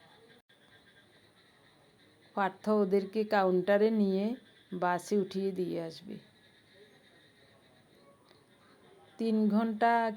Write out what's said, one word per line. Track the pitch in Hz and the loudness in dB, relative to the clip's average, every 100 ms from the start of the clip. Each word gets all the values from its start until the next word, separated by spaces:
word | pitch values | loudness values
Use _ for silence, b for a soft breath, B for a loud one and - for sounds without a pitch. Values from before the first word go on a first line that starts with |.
| - - - - _ _ _ - _ _ _ _ _ _ _ _ _ _ _ _ _ _ _ - | -20 -20 -20 -20 _ _ _ -20 _ _ _ _ _ _ _ _ _ _ _ _ _ _ _ -4
পার্থ | 190 190 214 | -4 -4 0
ওদেরকে | 214 196 202 196 220 | 2 2 0 0 -4
কাউন্টারে | 214 208 190 180 180 202 214 226 | 0 2 2 2 2 2 2 2
নিয়ে | 202 190 208 254 - - - | 2 0 -2 -6 -12 -20 -14
বাসে | 185 180 175 - 208 | -6 -2 -4 -2 -2
উঠিয়ে | 185 190 196 | -2 -4 -4
দিয়ে | 185 175 170 | -4 -6 -6
আসবে। | 165 160 170 107 - _ _ _ _ - - _ _ _ _ _ _ _ _ _ _ _ - _ _ _ _ _ _ _ - - - - | -10 -12 -16 -18 -18 _ _ _ _ -20 -20 _ _ _ _ _ _ _ _ _ _ _ -20 _ _ _ _ _ _ _ -20 -20 -18 -6
তিন | 226 220 214 | 0 2 2
ঘন্টা | 208 226 214 233 233 226 | 2 0 0 2 2 0